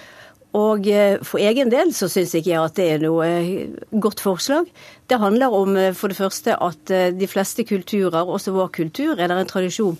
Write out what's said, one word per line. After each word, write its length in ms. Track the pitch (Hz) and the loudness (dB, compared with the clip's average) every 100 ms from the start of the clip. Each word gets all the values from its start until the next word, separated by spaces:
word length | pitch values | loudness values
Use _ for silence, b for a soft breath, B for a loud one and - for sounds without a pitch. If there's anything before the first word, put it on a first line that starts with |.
| B B B B _ 208 | B B B B _ 0
Og, 300 | 214 214 202 | 2 2 2
eh, 320 | 208 202 196 | 4 4 2
for 160 | - - | -2 0
egen 300 | 208 233 247 | 2 2 2
del 220 | 254 349 | 2 2
så 140 | - 185 | 0 -2
synes 240 | 190 175 | 0 0
ikke 120 | 165 175 | 0 0
jeg 100 | 165 160 | 0 0
at 80 | |
det 140 | 196 170 | 0 0
er 40 | 151 | 2
noe, 180 | 156 165 | 2 2
eh, 460 | 165 175 175 190 - 67 - 214 | 2 0 -2 -4 -8 -12 -6 -2
godt 200 | 214 - | -2 -2
forslag. 460 | 202 175 - 294 339 B B B - | -2 -2 0 0 -2 B B B -2
Det 120 | 247 | 0
handler 340 | 202 226 262 | 2 2 2
om, 240 | 202 196 196 | 2 2 2
eh, 140 | 190 | 0
for 140 | 180 208 | 0 -6
det 100 | 190 | -2
første 400 | 190 - 233 - | -4 -2 -2 -2
at, 300 | 175 156 - | -2 -6 -2
eh, 220 | 185 180 | 0 0
de 160 | 185 190 | 0 -2
fleste 360 | 196 190 - | -2 -4 -4
kulturer, 600 | 220 196 - 208 185 160 180 | -4 -4 -2 -2 0 0 -2
også 260 | 190 - | -4 -2
vår 200 | 190 185 | -2 -2
kultur, 400 | - 160 - 302 233 | -2 -6 -2 -2 0
er 80 | 175 | 0
det 100 | 180 | 0
en 80 | 185 | -2
tradisjon 500 | 196 185 - 202 165 | -2 -4 -2 -2 -2